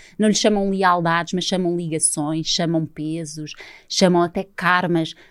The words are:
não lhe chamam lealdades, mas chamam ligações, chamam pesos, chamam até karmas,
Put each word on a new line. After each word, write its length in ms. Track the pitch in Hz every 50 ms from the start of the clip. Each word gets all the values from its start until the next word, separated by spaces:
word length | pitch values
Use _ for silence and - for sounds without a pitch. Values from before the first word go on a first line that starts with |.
| - - - -
não 100 | 214 214
lhe 60 | 202
chamam 360 | - - 220 214 202 196 196
lealdades, 640 | 196 190 190 180 175 180 170 170 165 170 170 - -
mas 100 | 180 170
chamam 320 | - 196 185 185 170 175
ligações, 720 | 175 175 160 156 156 - - - 160 147 151 160 160 156
chamam 400 | - - - 170 160 165 160 160
pesos, 640 | - - - 151 156 160 170 165 147 151 160 151 147 - - - - - - _
chamam 360 | _ - - 202 180 180 175
até 220 | 170 170 - 196 190 190 _
karmas, 580 | - 180 175 180 180 180 175 170 165 160 160 - - - _